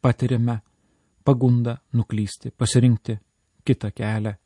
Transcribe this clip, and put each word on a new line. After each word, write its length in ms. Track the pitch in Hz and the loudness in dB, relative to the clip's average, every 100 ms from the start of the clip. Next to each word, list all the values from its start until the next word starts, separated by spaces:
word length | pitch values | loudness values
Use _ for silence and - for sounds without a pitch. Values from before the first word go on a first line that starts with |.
patiriame 580 | 131 117 123 123 117 113 _ _ _ _ _ _ | 2 0 -2 0 -2 -4 _ _ _ _ _ _
pagundą 540 | - 127 127 120 120 117 _ | 0 2 4 2 0 -8 _
nuklysti, 580 | 120 110 107 104 - 123 | -4 -2 -4 -6 -8 -16
pasirinkti 680 | _ 120 123 123 113 - 107 _ _ _ _ | _ 0 4 4 2 -2 -10 _ _ _ _
kitą 260 | - 127 104 | -2 -2 -2
kelią 440 | - 110 110 107 98 | -6 -6 -4 -6 -10